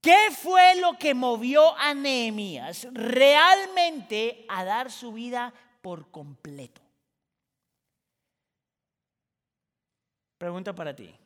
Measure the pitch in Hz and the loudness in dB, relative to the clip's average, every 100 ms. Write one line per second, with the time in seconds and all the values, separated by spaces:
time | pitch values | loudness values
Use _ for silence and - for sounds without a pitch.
0 | 320 370 427 285 320 370 359 370 359 - | 6 6 4 -2 0 6 6 6 0 -2
1 | 302 254 254 233 240 285 320 - 294 285 | -4 -2 -2 -4 0 4 4 4 -4 -2
2 | 277 262 226 214 202 143 131 180 247 247 | -4 -4 -6 -8 -10 -12 -12 -14 -16 -10
3 | 226 254 277 294 339 381 381 370 349 311 | -6 4 6 6 6 4 2 -4 -4 -4
4 | - 214 226 226 226 196 185 214 254 - | -10 -6 -6 -10 -12 -10 -6 -6 -8 -14
5 | 247 220 240 247 240 240 _ _ 185 170 | -16 -14 -10 -10 -10 _ _ _ -16 -16
6 | - 160 143 131 151 143 123 _ _ _ | -18 -20 -20 -20 -20 -20 -20 _ _ _
7 | _ _ _ _ _ _ _ _ _ _ | _ _ _ _ _ _ _ _ _ _
8 | _ _ _ _ _ _ _ _ _ _ | _ _ _ _ _ _ _ _ _ _
9 | _ _ _ _ _ _ _ _ _ _ | _ _ _ _ _ _ _ _ _ _
10 | _ _ _ _ 175 180 190 175 151 131 | _ _ _ _ -12 -12 -14 -12 -14 -14
11 | 90 _ | -20 _